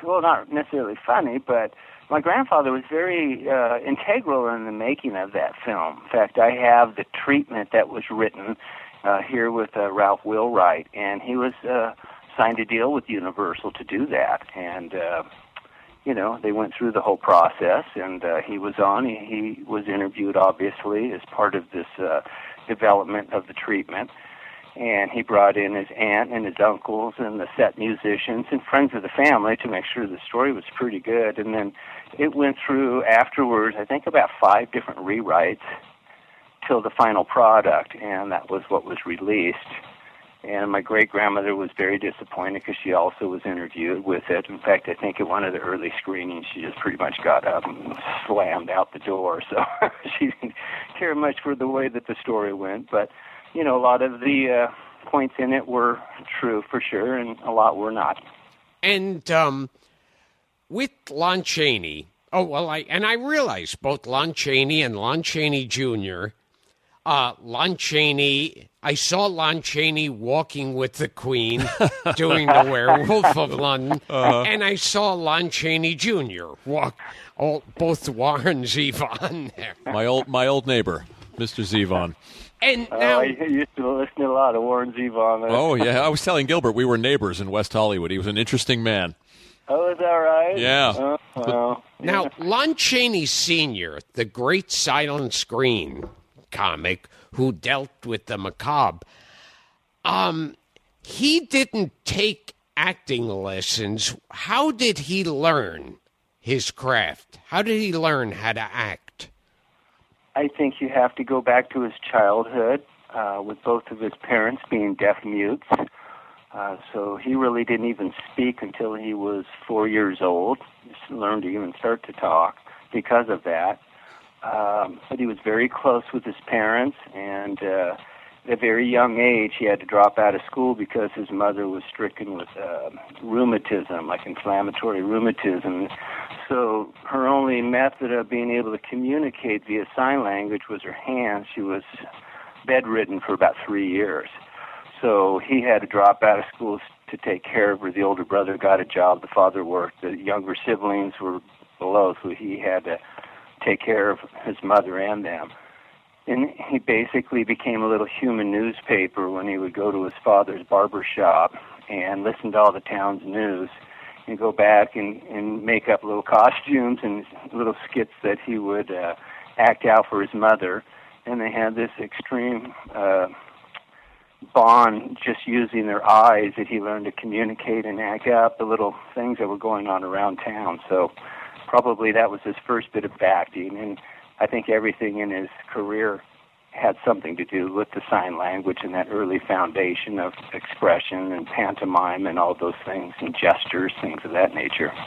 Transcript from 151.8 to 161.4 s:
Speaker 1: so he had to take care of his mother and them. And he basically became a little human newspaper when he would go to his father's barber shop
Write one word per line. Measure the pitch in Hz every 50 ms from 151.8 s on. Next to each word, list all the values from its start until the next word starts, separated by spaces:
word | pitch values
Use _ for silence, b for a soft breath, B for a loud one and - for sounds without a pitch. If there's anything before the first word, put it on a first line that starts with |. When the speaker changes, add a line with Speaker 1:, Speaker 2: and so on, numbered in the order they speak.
| 92 92 98 104 98 92 85 - -
Speaker 1:
so | 92
he | 85 - 107 101 95 98
had | 101 98 92 92 -
to | 90 85 - B B B B B B B B B B B B -
take | 117 98 -
care | - 113 110 104 101 104
of | 98 - - - - - -
his | 117 98 - -
mother | 98 104 104 95 92 92 95
and | 98 104 107 104 101
them. | 85 87 80 80 - - B B B B B B B B B B B _ _ _ -
And | 123 123 135 151 - - - -
he | 143 123
basically | - - 117 110 117 - - 131 120 - 131 120 110
became | 104 117 - - 135 117 110
a | 110 110
little | 110 104 107 104
human | - - 139 127 117 110 104 101
newspaper | 101 104 113 113 110 - - - 123 98 92 90 - 101 95 90
when | 95 92 95 101
he | 95 95
would | 95 90 87
go | 101 101 104
to | 98 95 92
his | 92 - - -
father's | 117 104 98 98 95 92 90 87 -
barber | 101 98 101 101 104 98 90 - -
shop | 104 98 87 87 82